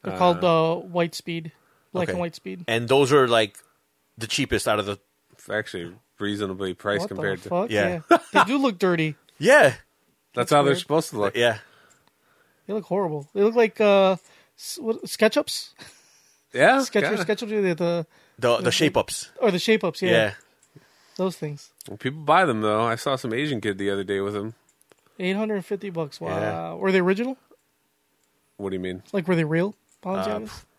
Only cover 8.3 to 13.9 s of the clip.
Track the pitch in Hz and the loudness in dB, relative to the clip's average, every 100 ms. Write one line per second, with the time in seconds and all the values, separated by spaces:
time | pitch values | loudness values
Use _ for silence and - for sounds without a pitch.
8.3 | 302 202 269 269 185 190 175 156 147 _ | 0 2 0 -2 0 0 0 -2 -6 _
9.3 | _ 160 285 151 110 _ _ _ _ _ | _ 4 6 6 2 _ _ _ _ _
10.3 | - 120 147 139 135 - 156 - 120 101 | -6 2 4 4 0 0 -2 -2 -2 -2
11.3 | 107 120 110 - _ _ _ _ _ _ | 2 2 0 -10 _ _ _ _ _ _
12.3 | _ _ _ - 208 180 185 180 151 143 | _ _ _ -8 -8 -4 -4 -2 -6 -8
13.3 | 202 208 226 226 - 214 | 0 2 4 2 2 4